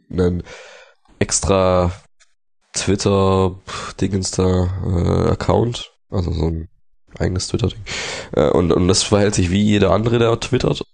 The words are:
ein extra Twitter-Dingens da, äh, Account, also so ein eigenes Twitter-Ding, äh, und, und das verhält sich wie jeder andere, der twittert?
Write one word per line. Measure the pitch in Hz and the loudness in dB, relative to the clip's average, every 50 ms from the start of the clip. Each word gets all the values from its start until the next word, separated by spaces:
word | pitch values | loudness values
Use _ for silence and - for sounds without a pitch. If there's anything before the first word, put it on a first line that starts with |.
| _ - | _ -8
ein | - 85 92 87 90 87 85 - - - - - - - - - _ _ _ _ - - | -2 0 0 0 0 -2 -6 -10 -16 -20 -20 -20 -20 -20 -20 -20 _ _ _ _ -6 -6
extra | 101 - - - - - 98 95 95 92 92 90 90 87 90 - - _ _ _ - _ _ _ _ _ _ _ _ _ - | -4 -2 -2 -4 0 2 2 2 4 4 2 2 2 0 -2 -6 -14 _ _ _ -20 _ _ _ _ _ _ _ _ _ -10
Twitter-Dingens | - - - 95 101 - 104 101 98 95 95 95 95 95 92 90 95 - - - - - - - - 95 95 98 98 92 - - | -6 -2 -2 -2 0 2 2 2 2 4 4 4 2 2 0 -2 -6 -14 -14 -12 -12 -12 -12 -6 -4 -4 -2 -2 -2 -4 -4 -2
da, | - 92 92 92 92 90 90 92 95 90 | 0 0 2 2 2 0 0 -2 -2 -2
äh, | 90 90 90 90 90 90 90 87 85 | -2 0 0 2 2 2 2 2 0
Account, | 95 - - - 90 98 113 120 120 - - - _ _ _ - | 0 -2 0 2 2 2 2 0 -4 -8 -12 -14 _ _ _ -8
also | - 104 87 82 82 | -4 -4 -2 -2 -2
so | 78 78 | 0 0
ein | 82 82 82 80 - _ _ _ _ _ _ _ _ - - | -2 -2 -4 -8 -12 _ _ _ _ _ _ _ _ -8 -4
eigenes | 82 85 92 92 - - | -4 -2 -2 -2 -4 -4
Twitter-Ding, | - - 117 95 - - - - - - - - - - - - - | -4 -2 -2 -2 -4 -4 -12 -10 -10 -10 -8 -10 -10 -12 -12 -6 -2
äh, | - 76 71 | 0 2 2
und, | - 73 90 82 - | 4 2 2 4 2
und | - 92 87 | 2 4 2
das | 92 - - | 2 2 2
verhält | - 107 101 104 101 104 | 2 2 4 4 2 2
sich | - 92 85 | 2 0 2
wie | 90 101 104 | 2 2 2
jeder | 104 104 101 95 87 | 4 2 2 2 2
andere, | 87 101 110 120 117 120 | 0 0 0 0 2 2
der | 117 113 117 117 | 2 2 0 -2
twittert? | - - - 127 - - 143 - - _ | -2 -2 -2 0 0 0 -2 -4 -8 _